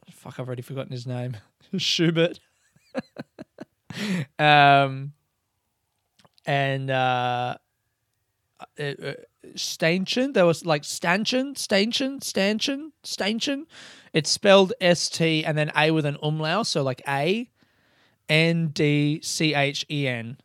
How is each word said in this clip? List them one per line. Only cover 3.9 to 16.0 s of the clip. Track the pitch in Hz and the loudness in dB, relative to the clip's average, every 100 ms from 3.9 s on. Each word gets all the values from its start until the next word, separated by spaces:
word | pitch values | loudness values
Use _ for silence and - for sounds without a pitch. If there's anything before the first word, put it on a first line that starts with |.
| - 208 180 135 - | -10 -4 -4 -6 0
Um, | 151 147 143 139 139 135 139 - _ _ _ _ _ _ _ _ _ _ _ _ | 4 6 8 6 4 -2 -12 -14 _ _ _ _ _ _ _ _ _ _ _ _
and, | - 139 135 135 135 | -2 0 0 -2 -2
uh, | 131 127 123 123 123 123 - _ _ _ _ _ _ _ _ _ _ - - | 0 2 0 0 -2 -4 -8 _ _ _ _ _ _ _ _ _ _ -20 -10
uh, | |
uh, | 147 - 139 - - _ - | -10 -8 -12 -12 -18 _ -18
Stanchen. | 196 - - 165 185 190 247 277 | -10 -8 -2 0 0 -2 -2 0
There | 220 | 4
was, | 175 156 170 | 4 2 0
like, | 151 | -2
Stanchen, | - - 170 190 220 254 277 269 | -2 -4 0 0 0 -2 -2 -6
Stanchen, | - 196 220 - 269 277 | -2 0 2 0 -2 -4
Stanchen, | - 202 196 220 - 277 311 _ | -6 -2 0 0 -4 -6 -8 _
Stanchen. | - - 196 226 - 277 320 - - - - | -12 -6 -4 -2 -2 -4 -6 -18 -20 -20 -4
It's | 160 143 | -2 0
spelled | - 202 196 185 - | 0 6 8 6 2
S | 180 170 - | 2 2 0
T | - 165 156 156 | 0 0 2 0
and | 151 | 0
then | 151 | 0
A | 151 156 | 2 2
with | 160 | 2